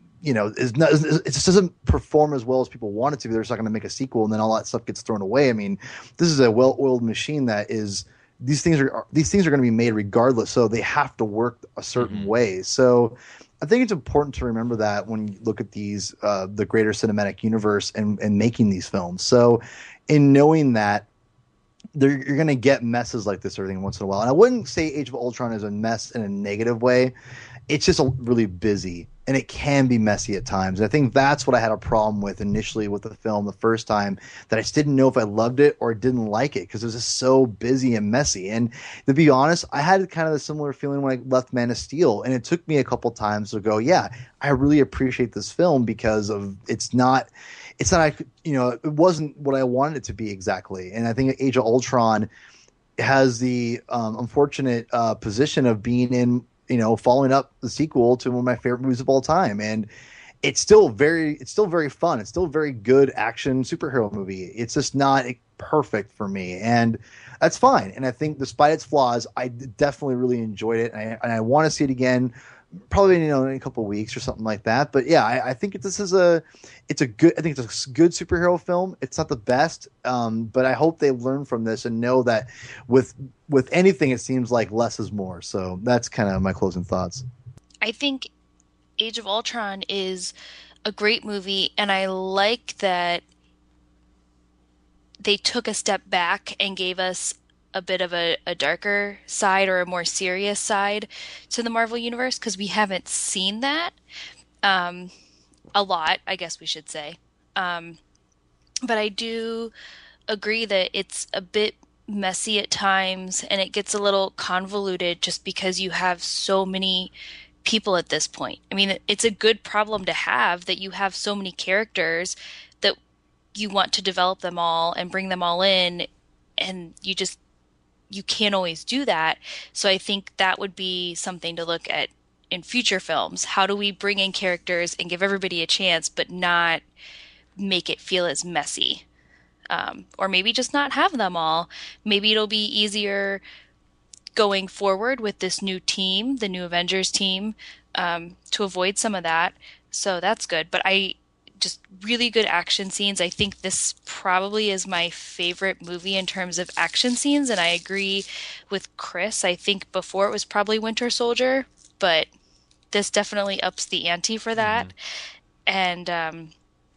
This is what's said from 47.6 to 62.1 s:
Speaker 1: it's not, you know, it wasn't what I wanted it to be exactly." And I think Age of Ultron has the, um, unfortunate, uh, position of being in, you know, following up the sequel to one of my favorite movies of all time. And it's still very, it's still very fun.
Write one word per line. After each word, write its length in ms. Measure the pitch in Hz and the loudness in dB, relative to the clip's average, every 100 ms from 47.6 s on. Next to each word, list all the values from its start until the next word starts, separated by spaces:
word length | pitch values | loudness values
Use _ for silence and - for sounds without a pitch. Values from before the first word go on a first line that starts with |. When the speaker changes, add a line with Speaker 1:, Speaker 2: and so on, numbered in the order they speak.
| - - | -20 -4
Speaker 1:
it's 120 | - | 2
not, 220 | 175 156 - - _ | 4 4 0 -14 _
you 100 | 165 | -2
know, 240 | 135 123 120 | 0 0 0
it 80 | 156 | -4
wasn't 440 | 151 180 156 151 147 | 4 4 4 -4 -4
what 180 | 139 135 | -2 0
I 80 | |
wanted 340 | 127 123 147 147 | 2 2 0 -2
it 60 | |
to 100 | - | -10
be 160 | 104 110 | -8 -8
exactly." 640 | 95 95 92 - 95 90 | -6 -4 -4 -6 -12 -8
And 160 | 110 117 | -4 -2
I 60 | |
think 220 | 117 135 - | 0 0 2
Age 180 | 135 123 | 2 2
of 60 | |
Ultron 640 | 113 123 - 127 113 107 110 - - - _ _ _ - | 4 2 2 2 4 2 0 -8 -20 -20 _ _ _ -4
has 400 | 117 135 135 117 | 2 4 4 2
the, 420 | 127 123 120 120 - | -2 0 -2 -4 -4
um, 300 | 120 110 110 | -4 -4 -4
unfortunate, 640 | 117 147 143 - 135 120 113 | -2 2 2 2 -2 -2 -2
uh, 220 | 120 113 107 | 0 0 -2
position 500 | 113 101 143 - 127 | -4 0 0 2 2
of 160 | 104 | 2
being 320 | 113 123 123 | 0 0 2
in, 320 | 123 123 123 - _ _ | 2 2 0 -4 _ _
you 100 | 123 | 0
know, 180 | 110 110 | 2 2
following 360 | 127 123 135 | 4 4 6
up 200 | 139 - _ | 4 2 _
the 100 | 117 | -8
sequel 480 | - 156 131 120 123 | -2 0 4 6 4
to 140 | 131 | 2
one 80 | 123 | 0
of 60 | 123 | 0
my 100 | 117 | 0
favorite 260 | 123 120 | -2 -2
movies 180 | 131 120 | 0 0
of 80 | 131 | 2
all 140 | 135 | 2
time. 400 | 127 165 160 101 | 4 2 2 0
And 240 | 107 110 107 - - - - _ | -2 -4 -6 -12 -20 -20 -20 _
it's 180 | 147 - | -2 -2
still 300 | - 214 170 | 8 8 8
very, 460 | 104 147 165 156 147 | 4 2 2 -2 -4
it's 160 | 127 | -4
still 160 | - 208 | 0 2
very 240 | 170 147 | 2 -2
fun. 280 | - - | -2 -2